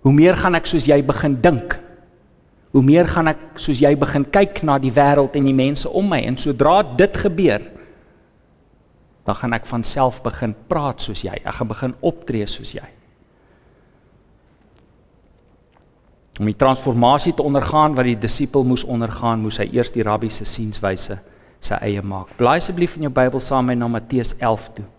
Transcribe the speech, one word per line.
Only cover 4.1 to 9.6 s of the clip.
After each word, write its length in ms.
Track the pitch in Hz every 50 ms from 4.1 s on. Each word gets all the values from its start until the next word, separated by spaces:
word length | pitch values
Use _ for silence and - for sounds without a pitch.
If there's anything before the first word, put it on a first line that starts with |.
| - 147 139 139
kyk 360 | - 196 202 196 202 - - 156
na 80 | 139 139
die 100 | 135 131
wêreld 460 | 117 147 143 143 143 143 139 131 - 147
en 80 | 139 135
die 80 | 135
mense 320 | 131 131 135 147 147 - -
om 220 | - - 196 202
my. 100 | 180 143 - 110
En 80 | 127 135
sodra 400 | - 151 139 117 139 151 170 196 208 143 123 123
dit 240 | 180 202 - - -
gebeur, 400 | 202 170 165 196 156 107 104 - - - - - - - _ _ _ _ _ _ _ _ _ _ _ _ _ _ _ _ _ _ _ _ _ _ _ _ _ _
dan 160 | - 101 -
gaan 160 | - 123 117
ek 140 | 113